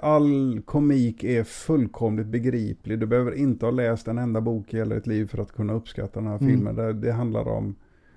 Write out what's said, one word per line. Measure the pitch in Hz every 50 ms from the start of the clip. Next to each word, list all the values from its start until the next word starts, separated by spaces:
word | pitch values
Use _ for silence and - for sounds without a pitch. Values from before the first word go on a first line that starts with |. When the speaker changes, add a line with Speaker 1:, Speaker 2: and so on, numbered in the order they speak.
Speaker 1:
all | - 151 151 151 147 147 143 139 135 131 120 107 -
komik | - - 147 147 147 143 135 123 117 113 - -
är | 120 123 117 110
fullkomligt | - - - - - 160 151 120 101 - - 117 113 107 107 113 107
begriplig. | 113 120 113 127 123 120 110 104 107 - - - 107 113
Du | 110
behöver | 107 120 123 123 123 -
inte | - 143 135 120 113 -
ha | 113
läst | 120 127 123 117 117 113 - -
en | 120 120
enda | 123 120 113 110
bok | 113 120 117 113 107 - -
i | 113
hela | 110 107 107
ditt | 110 - 113
liv | 110 107 107 107
för | - 107
att | 104 -
kunna | - - 110 104 107
uppskatta | 113 113 - - - - 98 - 110
den | 110 107
här | 104 104
Speaker 2:
Mm. | 135 135
Speaker 1:
filmen. | 131 123 101 104 110
Det, | 110 113 113 110
det | 107 107 117
handlar | 117 113 120 117 110 110 110 110
om, | 110 107 107 101 98 - - _ _ _ _ _ _